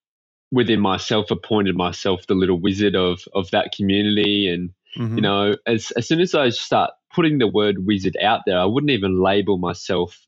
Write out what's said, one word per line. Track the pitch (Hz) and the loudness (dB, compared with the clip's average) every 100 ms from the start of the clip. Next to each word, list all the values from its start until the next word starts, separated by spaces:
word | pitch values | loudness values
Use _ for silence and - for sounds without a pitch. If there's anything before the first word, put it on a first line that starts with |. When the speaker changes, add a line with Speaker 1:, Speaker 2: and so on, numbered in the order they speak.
| _ _ _ _ _ | _ _ _ _ _
Speaker 1:
within | 127 117 107 | 0 2 2
myself | 98 92 - 110 - | 2 -2 -2 -2 -2
appointed | 92 - 107 98 87 | -4 -2 0 0 0
myself | 90 90 101 90 - | -4 -2 -2 -2 0
the | 95 | 2
little | 92 90 | 2 2
wizard | 98 98 104 95 | 0 0 0 2
of, | 92 90 - | 0 -2 -6
of | 98 92 | -6 -2
that | 104 - - | -2 -2 -2
community. | 98 101 104 104 104 104 98 | 0 2 2 2 2 0 0
And, | 87 90 - _ - | -2 -6 -12 _ -8
Speaker 2:
Mm-hmm. | 117 113 | -6 -2
Speaker 1:
you | |
know, | 104 101 101 104 - | 0 2 0 -2 -2
as, | 113 - - | -2 -2 -6
as | 117 | -2
soon | 160 | 0
as | 180 160 | 2 2
I | 131 | 0
start | 113 - 113 78 - _ | -2 -2 0 0 -4 _
putting | - 165 147 | 0 2 2
the | 107 | 2
word | 104 104 95 92 | 2 2 0 0
wizard | 101 95 - | 0 -2 0
out | 101 101 - | 0 0 0
there, | 90 | 0
I | 98 | 0
wouldn't | 123 147 | 0 0
even | 120 95 92 | 0 0 2
label | 92 101 95 95 | 2 2 0 -2
myself | 90 87 - 90 87 - | -2 -6 -4 -2 -4 -8